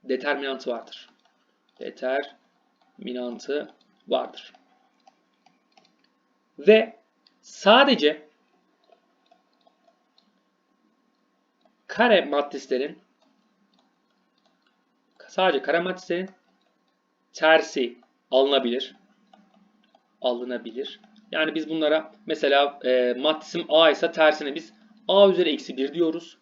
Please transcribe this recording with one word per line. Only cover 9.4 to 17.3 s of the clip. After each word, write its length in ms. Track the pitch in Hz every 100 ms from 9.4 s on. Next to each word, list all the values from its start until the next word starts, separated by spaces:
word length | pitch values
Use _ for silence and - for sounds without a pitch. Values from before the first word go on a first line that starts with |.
| _ _ _ _ _ _ _ _ _ _ _ _ _ _ _ _ _ _ _ _ _ _ _ _ _
kare 380 | - 240 196
matrislerin, 760 | 147 143 143 139 - 127 147 170 _ _ _ _ _ _ _ _ _ _ _ _ _ _ _ _ _ _ _ _ _ _ -
sadece 340 | - 185 139
kare 180 | - 165
matrislerin 500 | 185 185 - 175 190 _ _ _ _ _ _ _ _ _ _